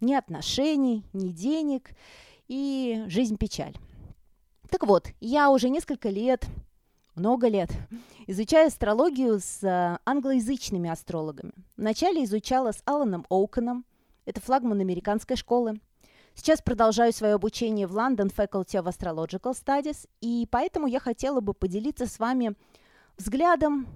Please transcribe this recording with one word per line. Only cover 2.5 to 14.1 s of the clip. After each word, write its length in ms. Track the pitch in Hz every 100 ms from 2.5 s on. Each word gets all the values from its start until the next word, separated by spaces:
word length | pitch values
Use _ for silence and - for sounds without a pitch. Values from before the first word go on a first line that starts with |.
| 262 277 269 247 220 208
жизнь — 300 | 175 247 208
печаль. 380 | 214 - 143 - - - - - _ _ _ _ -
Так 160 | 370 -
вот, 220 | 180 - -
я 300 | 226 294 285
уже 200 | 262 254
несколько 400 | 294 - 277 220
лет, 360 | 196 247 254 - - - _ _ _ _ -
много 320 | 196 240 240
лет 240 | 202 170 - - 233 - - 220
изучаю 400 | 190 220 320 320
астрологию 720 | - 214 220 330 262 254 208
с, 240 | - -
э, 340 | 196 180 175 175 -
англоязычными 840 | 277 262 262 220 269 - 185 170
астрологами. 640 | 165 - 170 156 143 - - - -
Вначале 460 | 214 226 349 330
изучала 480 | 226 214 - 254 240
с 100 | 202 -
Аланом 400 | 294 247 175 -
Оукеном, 560 | 185 190 - 233 247 - _ _